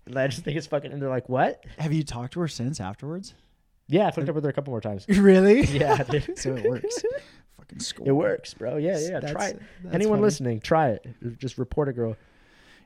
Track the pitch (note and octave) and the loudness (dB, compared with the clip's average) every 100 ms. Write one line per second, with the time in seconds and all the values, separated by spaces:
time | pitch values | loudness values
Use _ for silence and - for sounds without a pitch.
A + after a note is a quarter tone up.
0 | - B2+ C3+ C3+ E3+ D3 C#3+ D3 C#3+ C#3+ | -8 -2 -2 -2 -6 -6 -4 -4 -4 -6
1 | C3+ B2+ B2 B2+ F#3+ - - - D#3 D#3+ | -4 -4 -2 0 0 -2 -12 -8 -2 -2
2 | C#3+ A#2+ B2 E3+ E3 - A#2+ D#3 F#2 G2+ | -2 -6 -8 -6 -6 -4 -6 -6 -8 -10
3 | C#3 E3+ G3 - _ _ _ _ - D#3 | -10 -12 -12 -20 _ _ _ _ 0 2
4 | G3 D#3+ C#3+ D#3 D3 C#3 C#3 A#2+ G#2+ G2+ | 2 0 -2 -2 -2 -4 -6 -6 -6 -6
5 | - G3 G3 F#3+ G3 A3+ D#4 - - - | 2 6 8 8 8 6 6 2 2 2
6 | C#3 D3 C#3 F#4 - C4 G#4 B4 G4+ B4 | 2 -2 -2 -6 -4 -2 0 0 -4 -4
7 | A4 C#5 - - _ _ - - - - | -4 -6 -10 -20 _ _ -20 -12 -12 -6
8 | B2 C#3 G3 - - - A2+ D3 D#3+ F3+ | 0 2 2 -2 -6 -10 -6 -2 -2 -2
9 | D#3+ E3+ D3+ D#3 G3+ - - - F3+ E3+ | -2 -6 -6 -4 -4 -6 -14 -18 -4 0
10 | G#3+ G#3 G#3 D#3 B2+ A2+ - D#3+ D3 G#2 | 2 4 4 2 -2 -2 2 2 4 0
11 | B2 A#2 A#2+ A#2 C3 - B2 - C#3+ B2 | -6 -12 -12 -8 -8 -8 -6 -2 -2 -2
12 | A2+ G#2+ _ _ _ _ _ - | -4 -6 _ _ _ _ _ -20